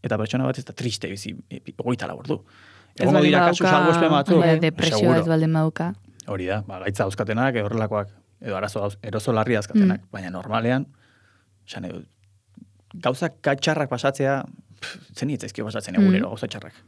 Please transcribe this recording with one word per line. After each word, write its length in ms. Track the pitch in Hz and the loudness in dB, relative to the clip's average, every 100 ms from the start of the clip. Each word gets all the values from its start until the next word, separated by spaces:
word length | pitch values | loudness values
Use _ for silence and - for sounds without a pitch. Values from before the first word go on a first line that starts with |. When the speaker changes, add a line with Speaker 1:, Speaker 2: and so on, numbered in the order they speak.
Speaker 1:
eta 140 | 117 107 | -2 -2
pertsona 260 | 107 131 131 | -2 -2 -2
bat 120 | 127 | -4
ez 60 | |
da 80 | - | -8
triste 360 | - 127 107 - | -8 -6 -6 -8
bizi, 260 | 98 - - - | -8 -10 -12 -14
e, 100 | - | -16
pi-, 140 | - - | -16 -8
hogeita 240 | 120 123 98 | -4 -2 -4
lau 120 | 78 | -8
ordu. 260 | 127 - _ - - - _ | -6 -8 _ -20 -20 -20 _
Speaker 2:
Ez 80 | - | -2
Speaker 1:
Egongo 160 | 185 147 | 4 6
Speaker 2:
baldin 120 | - | 6
Speaker 1:
dira 140 | 175 175 | 6 4
kasu 160 | 175 | 4
Speaker 2:
badauka 140 | 185 190 | 4 4
Speaker 1:
salbuespen 320 | 175 170 165 | 4 4 4
batzuk, 280 | 147 139 170 | 2 4 4
Speaker 3:
Baina 200 | 170 160 | 6 4
depresioa 380 | 165 156 165 214 | 2 0 0 2
Speaker 1:
seguro. 200 | 175 165 | 4 4
Speaker 3:
ez 60 | 165 | 4
baldin 240 | 160 160 | 2 4
badauka. 400 | 160 156 - 170 202 - _ - | 2 2 0 -6 -6 -16 _ -10
Speaker 1:
Hori 180 | 95 92 | -6 -4
da, 160 | 104 101 | -4 -6
ba, 120 | 92 | -6
gaitza 260 | 95 98 | -6 -2
dauzkatenak, 520 | 98 98 107 110 135 120 | -2 -2 -2 0 0 0
e, 60 | |
horrelakoak, 460 | 104 113 107 107 101 - _ _ | -2 -2 -2 -2 -4 -12 _ _
edo 160 | - 95 | -8 -4
arazo 240 | 104 110 | -4 -4
dauz-, 180 | 101 98 | -6 -6
eroso 300 | 107 117 - | -8 -4 0
larri 220 | 110 110 | 0 2
dauzkatenak, 460 | 110 104 - 95 92 | 0 2 2 4 2
Speaker 3:
Mm. 60 | - | -8
Speaker 1:
baina 180 | 98 92 | -12 -10
normalean, 560 | 90 95 110 117 131 143 _ _ _ _ _ _ _ _ | -10 -4 -2 0 0 -2 _ _ _ _ _ _ _ _
esan 160 | - | -12
nahi 100 | 92 | -12
dut, 140 | 87 - _ _ _ _ - - _ _ | -12 -16 _ _ _ _ -20 -20 _ _
gauzak 460 | 98 117 131 165 - | -4 -4 -2 -4 -2
ka-, 140 | - 139 | -2 0
txarrak 320 | - 156 139 | 0 0 -2
pasatzea, 540 | 123 139 135 135 139 - - _ - | -2 -2 0 0 0 -6 -16 _ -16
pff, 160 | - - - | -16 -16 -20
zen 140 | - 139 | -8 -6
hitzaizkio 340 | 147 - - | -6 -8 -8
pasatzen 300 | 107 104 - | -6 -6 -2
Speaker 3:
Mm. 60 | 90 | 4
Speaker 1:
egunero, 260 | 196 190 - | 4 4 0
gauza 160 | 110 - | -6 -8
txarrak. 240 | 104 - - | -8 -14 -20